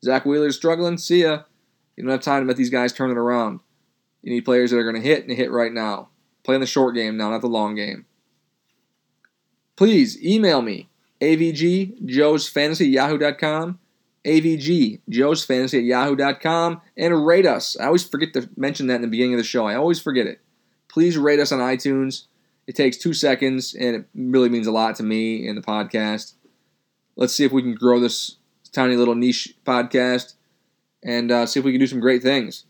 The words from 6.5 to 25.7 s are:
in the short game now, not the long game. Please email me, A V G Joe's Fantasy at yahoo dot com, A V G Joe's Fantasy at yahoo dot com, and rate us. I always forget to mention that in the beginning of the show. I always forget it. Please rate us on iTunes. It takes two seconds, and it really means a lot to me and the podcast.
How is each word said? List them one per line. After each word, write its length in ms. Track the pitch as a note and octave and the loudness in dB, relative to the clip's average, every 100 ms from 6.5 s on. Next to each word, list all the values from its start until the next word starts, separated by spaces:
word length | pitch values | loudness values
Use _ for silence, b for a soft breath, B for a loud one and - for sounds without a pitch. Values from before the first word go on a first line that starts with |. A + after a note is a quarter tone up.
| C3+ | -2
in 60 | |
the 40 | C3 | 0
short 300 | - C3 A#2+ | 2 2 0
game 220 | A2 A2 | -4 -4
now, 120 | G#2+ | -4
not 120 | A2+ | -4
the 60 | A#2+ | -2
long 280 | A2+ G#2 G#2+ | -2 -2 -4
game. 300 | G#2 - - _ _ _ _ _ _ _ _ _ _ _ _ _ _ _ _ _ | -8 -10 -16 _ _ _ _ _ _ _ _ _ _ _ _ _ _ _ _ _
Please 440 | G3+ G#3 B2 - | 4 6 4 0
email 400 | E3 G#3+ G#3 D3 | 0 2 4 2
me, 260 | A#2 G2+ - _ _ _ | 0 -6 -12 _ _ _
A 140 | C#3+ D#3+ | 0 2
V 160 | E3 | 2
G 460 | D3+ E3+ F3+ F#3+ B3 | 2 2 2 -2 -8
Joe's 460 | D3 B2+ D3 D3+ - | -4 2 4 2 -2
Fantasy 360 | - D3 D#3+ E3 | -2 -2 0 2
at 60 | |
yahoo 280 | C3 C#3 D3+ | 2 2 0
dot 180 | D3 C#3 | -2 -2
com, 400 | D#3 D3+ E3+ F3+ _ _ _ _ - | -4 -4 -6 -10 _ _ _ _ 2
A 140 | D#3 | 2
V 180 | D#3+ D#3+ | 4 0
G 440 | C#3 F3 A#2+ G#2 - | 0 2 2 0 -6
Joe's 380 | A2+ C#3 D#3+ - | 0 2 2 0
Fantasy 320 | B2+ C3 C#3 | -2 0 0
at 60 | |
yahoo 320 | A#2+ B2 C#3 C3+ | 0 0 2 0
dot 260 | C#3 C3 | 0 -2
com, 400 | D#3+ E3+ E3+ E3 b - | -2 0 -2 -4 b -4
and 300 | E3 E3 D3+ | 0 2 4
rate 180 | F3 F3+ | 4 4
us. 320 | A#2 - - | 2 -4 -4
I 60 | B2+ | 0
always 180 | F3 | 0
forget 300 | F3+ C#3 D#3+ | 0 -6 -4
to 160 | C3+ B2 - | -4 -6 -6
mention 300 | C3+ C#3 C3+ | -6 -4 -2
that 80 | B2 | -2
in 60 | |
the 60 | A#2 | -2
beginning 280 | A2 B2 B2 | 0 0 0
of 20 | |
the 60 | |
show. 240 | A2+ B2+ A2 | -2 -2 -2
I 80 | A2+ | 0
always 260 | D#3 E3+ | 0 0
forget 240 | - B2+ G#2 | -2 -2 -2
it. 160 | - _ _ _ _ _ | -6 _ _ _ _ _
Please 280 | - E3+ D#3 | 2 2 2
rate 220 | C#3+ D3 | 2 2
us 120 | C#3+ | 2
on 80 | C#3 | 0
iTunes. 640 | B2 B2+ C#3+ C3+ C3+ C3 - _ _ _ - | -2 -2 -2 -2 -2 -6 -14 _ _ _ -16
It 100 | A#2+ | -2
takes 220 | C3+ B2 | 0 0
two 160 | E3+ | -4
seconds, 640 | D3 D3+ B2+ C3+ C3 B2+ - | 0 0 0 0 -2 -6 -6
and 200 | B2 A#2 | -4 -4
it 100 | - - | -8 -10
really 340 | B2+ C3 B2 | 0 2 4
means 160 | A#2+ A2 | 2 0
a 60 | |
lot 240 | A2 A2 G#2+ | 0 0 -2
to 80 | |
me 440 | G#2+ A2 A2+ A2+ - | -4 -2 -2 -4 -6
and 100 | G#2 | -8
the 40 | |
podcast. 720 | F#2+ | -6